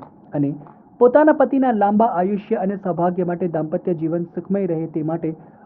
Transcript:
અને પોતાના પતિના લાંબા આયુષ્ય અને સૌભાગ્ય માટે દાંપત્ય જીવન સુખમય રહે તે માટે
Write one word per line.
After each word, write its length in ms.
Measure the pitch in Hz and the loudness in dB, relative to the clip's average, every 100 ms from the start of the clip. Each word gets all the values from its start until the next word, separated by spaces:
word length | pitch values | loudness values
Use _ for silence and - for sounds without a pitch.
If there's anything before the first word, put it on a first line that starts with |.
| - - - | -16 -20 -10
અને 200 | 147 139 147 - - - - | -4 -4 -4 -14 -20 -12 2
પોતાના 340 | 247 285 311 | 4 6 6
પતિના 400 | 302 262 277 262 | 4 2 2 0
લાંબા 340 | 220 202 214 226 | 2 2 2 2
આયુષ્ય 500 | 170 190 208 - 220 | 2 -2 -2 -4 -4
અને 200 | 190 196 | -4 -4
સૌભાગ્ય 480 | 190 165 175 180 | -4 -2 0 0
માટે 240 | 175 175 180 | -4 -2 -4
દાંપત્ય 460 | 160 156 175 185 | -4 -4 -4 -4
જીવન 300 | 165 156 170 | -4 -2 -4
સુખમય 420 | 170 - 170 196 185 | -6 -8 -4 -2 -2
રહે 200 | 160 160 | -4 -4
તે 160 | 160 | -6
માટે 340 | 151 165 160 156 - - | -4 -4 -6 -8 -16 -20